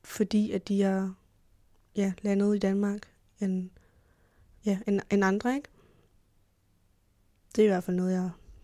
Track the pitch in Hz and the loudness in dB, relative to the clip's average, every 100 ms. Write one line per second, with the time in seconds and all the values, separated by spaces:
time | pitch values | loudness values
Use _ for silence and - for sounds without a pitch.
0 | - - 202 214 214 196 - 202 196 190 | -18 -4 0 2 0 -2 -2 0 2 0
1 | 190 190 _ _ _ _ _ _ _ - | -2 -8 _ _ _ _ _ _ _ -2
2 | 196 180 208 196 202 208 190 196 202 208 | -2 -2 -2 0 2 2 0 0 -2 -4
3 | - _ _ _ 196 185 185 - _ _ | -10 _ _ _ -4 -2 -6 -12 _ _
4 | _ _ _ _ - - 214 190 214 196 | _ _ _ _ -20 -8 -4 -2 0 -2
5 | - 202 196 202 247 269 - _ _ _ | 0 2 2 0 0 -4 -6 _ _ _
6 | _ _ _ _ _ _ _ _ _ _ | _ _ _ _ _ _ _ _ _ _
7 | _ _ _ _ _ - 214 185 180 185 | _ _ _ _ _ 2 4 4 0 -2
8 | 185 185 180 - - - | 0 -2 -4 -8 -18 -20